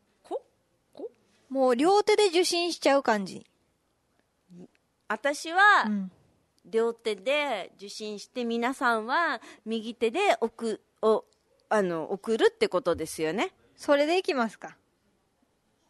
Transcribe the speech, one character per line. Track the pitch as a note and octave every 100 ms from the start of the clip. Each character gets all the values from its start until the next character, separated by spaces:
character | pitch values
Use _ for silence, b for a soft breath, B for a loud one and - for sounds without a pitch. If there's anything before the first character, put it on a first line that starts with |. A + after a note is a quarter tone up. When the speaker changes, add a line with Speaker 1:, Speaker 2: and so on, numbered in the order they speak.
| _ _
Speaker 1:
こ？ | - B4+ _ _ _ _ _
こ？ | - G4+ _ _ _ -
Speaker 2:
も | C4+ B3+
う | A#3+
両 | D#4+ G4+
手 | G#4
で | G#4+ G#4
受 | E4
信 | E4+ F4 F4
し | D#4+
ち | D4+
ゃ | C#4
う |
感 | C4+ G#3+ F#3
じ。 | C3+ - _ _ _ _ _ _ _ _ _ _ F3 F3+ _ _ _ -
Speaker 1:
私 | A3 C#4 D4 E4
は、 | F4 G#4 F#4+ G#3+
Speaker 2:
う |
ん。 | G#3 F#3+ _ _ _ _ _
Speaker 1:
両 | - A3 A#3
手 | A#3 A3+ G3+
で | G3+ D4 C#4+ G#3 E3+ -
受 | G3+
信 | - G#3+ G#3
し | -
て、 | B3+
皆 | A#3+ A#3 A#3
さ | C4+ B3+
ん | A3+ A3
は | D4+ E4 B3 B B A3
右 | A3+ A3 A3+
手 | A3+
で | C#4 G4+ -
送-、 | A3+ - A3+ G3+ _ -
お-、 | A3 G#3+ - _ _ _ -
あ | G#3+
の、 | F#3 E3 D3+
送 | F#3+ - A3
る | G#4+
っ | -
て | G#3
こ | -
と | F3
で | D#3 D#3+
す | -
よ | D#3
ね。 | F#3+ F#4 _ _ -
Speaker 2:
そ | - C#4+
れ | D4+
で | F4+
い |
き | F#4+
ま | C#4+ A3+
す | -
か。 | E3 - _ _ _ _ _ _ _ _ _ _ _